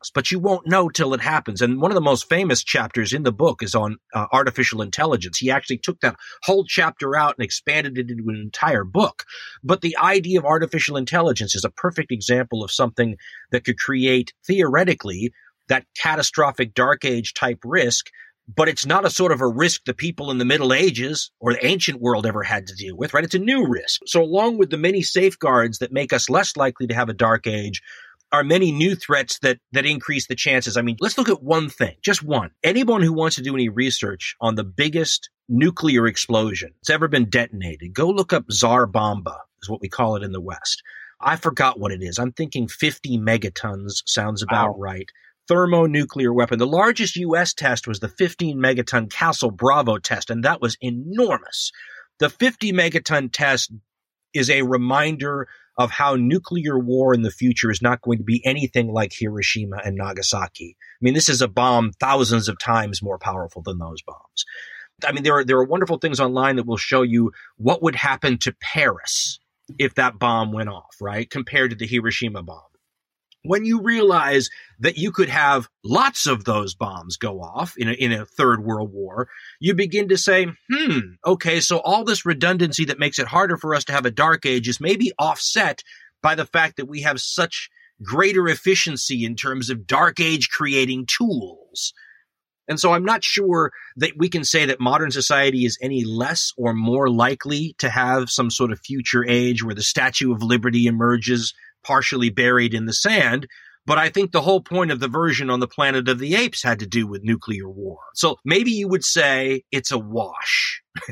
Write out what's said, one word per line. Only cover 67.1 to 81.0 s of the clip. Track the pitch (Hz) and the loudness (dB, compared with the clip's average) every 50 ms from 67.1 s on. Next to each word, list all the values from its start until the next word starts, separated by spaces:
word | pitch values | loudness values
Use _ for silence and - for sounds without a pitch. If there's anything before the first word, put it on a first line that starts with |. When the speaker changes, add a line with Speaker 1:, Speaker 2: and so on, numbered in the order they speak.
| 117 120 117 110 - - - - _ | 4 4 2 2 0 -6 -20 -20 _
Speaker 1:
what | - 107 123 175 170 165 | -2 2 2 2 4 2
would | 165 135 | 0 0
happen | - - 143 135 - - 143 123 117 | 0 0 -2 -2 0 0 0 0 0
to | - 127 - - | -2 -4 -6 -6
Paris | - - - 160 147 123 98 - - - - - - - - - _ _ _ _ _ - - | -10 -6 -2 0 2 2 0 -2 -6 -6 -4 -4 -4 -6 -8 -12 _ _ _ _ _ -14 -4
if | 135 139 127 - | -2 -2 -2 0
that | - 127 127 117 98 | 0 0 0 0 0
bomb | 123 120 117 113 110 107 107 | 0 0 2 2 0 -2 -2
went | 110 110 104 | -4 -6 -6
off, | 101 90 - - - - | -8 -12 -16 -20 -18 -12
right, | 101 101 101 107 120 - | -10 -8 -6 -6 -6 -6
compared | - 135 123 - 143 143 131 123 | -8 -10 -8 -2 0 0 0 0
to | 117 | -2
the | 104 113 | -6 -8
Hiroshima | 107 123 120 110 117 113 - 131 113 104 98 87 | -4 -2 -2 -2 -2 -2 -2 -4 -6 -6 -8 -12
bomb. | 82 82 82 - _ _ _ _ _ _ _ _ _ _ _ _ _ _ _ - | -14 -16 -20 -20 _ _ _ _ _ _ _ _ _ _ _ _ _ _ _ -4
When | 147 185 208 220 | -2 -2 0 2
you | 226 226 226 190 | 0 0 0 0
realize | 233 233 226 214 196 180 165 147 139 139 135 120 - - - - - _ - | 0 0 4 4 4 4 4 2 4 2 2 2 0 -8 -14 -20 -20 _ -2
that | 117 160 - 151 | -2 -2 -2 0
you | 165 208 | -4 -4
could | 185 190 185 139 | 0 0 0 2
have | 127 156 147 139 143 131 113 - _ _ - | 2 2 2 4 2 2 0 -4 _ _ -4
lots | - 123 196 254 269 - - - 143 | 0 2 2 2 2 0 -2 0 0
of | 131 110 95 | 0 0 0
those | 117 110 107 101 95 90 | -2 -2 -2 -2 -4 -6
bombs | - 117 101 95 90 82 90 90 | -8 -8 -8 -8 -10 -12 -12 -10
go | - - 107 98 95 | -6 -6 -6 -6 -8
off | 87 82 95 123 165 170 - | -12 -12 -8 -8 -8 -6 -6
in | - 120 113 | -6 -4 -4
a, | 117 | -2
in | 123 135 120 113 | 0 0 0 0
a | 107 107 | -2 -6
third | - _ - 147 127 117 107 104 | -8 _ 0 2 4 4 2 0
world | 110 110 107 107 104 98 | -2 -4 -4 -4 -6 -6
war, | 101 98 92 92 110 127 - - - - - - - | -8 -10 -8 -6 -8 -8 -8 -8 -20 -20 -20 -14 -4
you | 139 180 202 | 0 0 2
begin | 175 208 180 160 208 202 190 | 2 0 0 0 0 2 2
to | 190 | 2
say, | 180 - - 190 185 185 175 165 _ _ - 254 | 2 2 4 4 4 2 0 -4 _ _ -6 -4
"Hmm, | 294 311 269 160 127 | -2 0 0 0 0